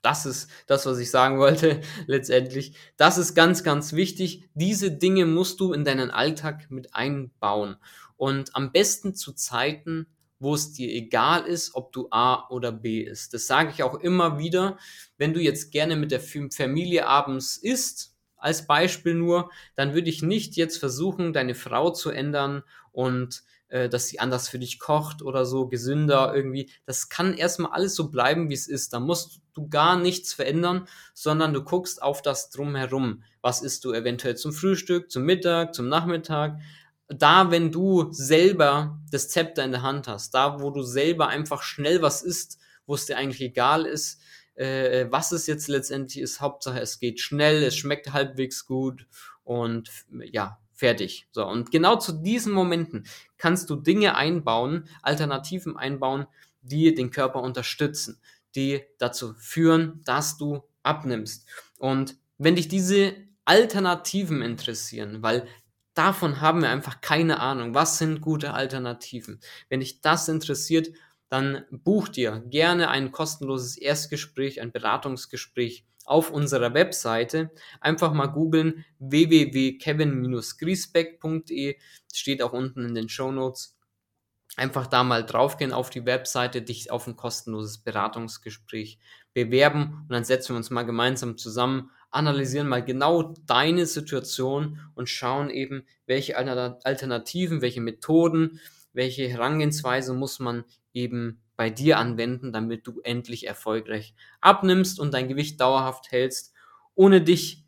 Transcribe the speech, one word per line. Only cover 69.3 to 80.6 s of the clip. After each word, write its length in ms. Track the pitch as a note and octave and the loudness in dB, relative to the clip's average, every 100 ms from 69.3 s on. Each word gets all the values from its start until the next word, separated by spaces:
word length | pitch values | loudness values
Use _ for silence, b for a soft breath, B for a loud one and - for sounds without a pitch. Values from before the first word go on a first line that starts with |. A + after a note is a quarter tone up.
| G#2+ B B B | -18 B B B
Wenn 100 | C3 | -4
dich 220 | C3 - | -4 -2
das 280 | D#3 E3 - | 2 2 2
interessiert, 600 | D#3 D#3 C#3 - E3 E3 B B B _ | -4 -2 -4 2 0 0 B B B _
dann 360 | C3 C3+ C3+ - | -2 -2 -4 -10
buch 380 | B2+ - G#3 G3+ | -6 2 2 0
dir 340 | - A#2 G#2+ A#2+ | -2 -2 -4 -6
gerne 420 | C#3 E3 F3 E3 | 2 2 4 2
ein 240 | C3 C3+ | 0 -2
kostenloses 640 | - D#3 - C3+ C3+ B2 - | -4 -6 -6 -6 -6 -6 -6
Erstgespräch, 840 | C#3 D3 - C#3+ - - C3+ C3+ | -2 -2 -2 -8 -8 -6 -6 -4
ein 120 | A#2 | -10
Beratungsgespräch 1120 | A#2 A#2 B2+ C#3 B2+ - B2 - - A#2+ A#2 _ _ | -4 0 0 -2 -8 -10 -12 -10 -4 -4 -4 _ _
auf 260 | - D3+ D#3+ | 2 2 2
unserer 440 | D3 C#3+ C3 A#2+ | -2 0 0 2
Webseite. 760 | C3 F#3 F#3+ A#2+ A2+ B2 D#3+ D#3+ B B B | 2 2 0 -2 -2 0 -2 -4 B B B
Einfach 320 | D3 D#3+ E3 | -2 2 2
mal 140 | D3+ C#3 | 2 0
googeln, 580 | D3+ D#3+ D#3+ D#3+ D#3+ - _ | 0 2 4 2 -2 -12 _
w 320 | C3+ D3 D#3+ | 0 4 8
w 240 | D#3+ C#3 | 8 6
w 240 | C3 C3 C3 | 2 0 -2
kevin 520 | D#3+ D3+ D3+ C3 B2+ B2 A2 | -4 0 2 0 -2 -4 -6
griesbeck 600 | - | -8